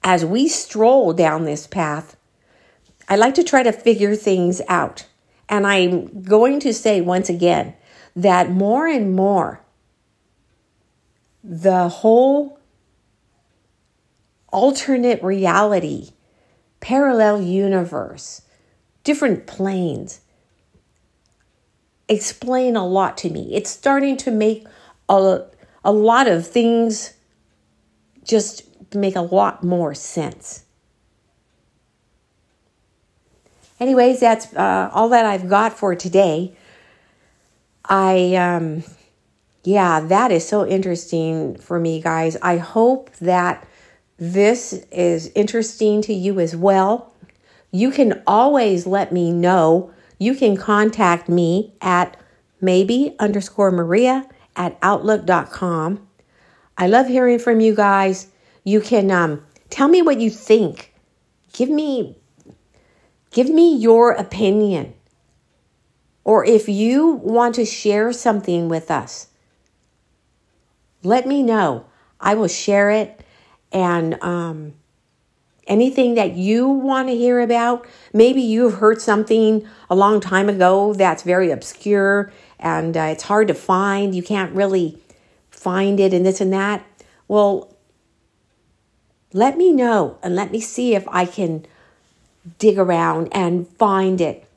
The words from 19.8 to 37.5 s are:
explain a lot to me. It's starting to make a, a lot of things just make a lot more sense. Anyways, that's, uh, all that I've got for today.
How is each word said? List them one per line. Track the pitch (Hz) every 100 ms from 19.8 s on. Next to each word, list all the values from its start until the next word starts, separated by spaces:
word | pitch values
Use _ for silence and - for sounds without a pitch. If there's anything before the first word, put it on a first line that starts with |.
| 175 143 190 - _ _ _ _ _ _ _ _ _ _ _ _ _ _ _ _ _ _ _
explain | 214 - - 240 254 254 226
a | 180
lot | 190 185 -
to | 175
me. | 156 -
It's | - 208
starting | - - 277 277 269
to | 269
make | 220 214 220 - - - _ -
a, | 196 190 185 - _ _ _
a | -
lot | 214 214 233 262
of | 170 165
things | 240 233 233 233 220 - _ _ _ _ _ _ _ _ _ _ _
just | - 226 208 - - _ 190
make | 202 202 190
a |
lot | 175 185 202 -
more | 175 175 160
sense. | 147 - - 147 - - - _ _ _ _ _ _ _ _ _ _ _ _ _ _ _ _ _ _ _ _ _ _ _ _ _ _ _ _ _ _ _ _
Anyways, | 247 254 247 254
that's, | 240 220 -
uh, | - 196 190 196
all | - 226
that | 240 220
I've | 196 185
got | 202 220
for | 220 202 175
today. | 180 190 190 156 185 - _ _ _ _ _ _ _ _ _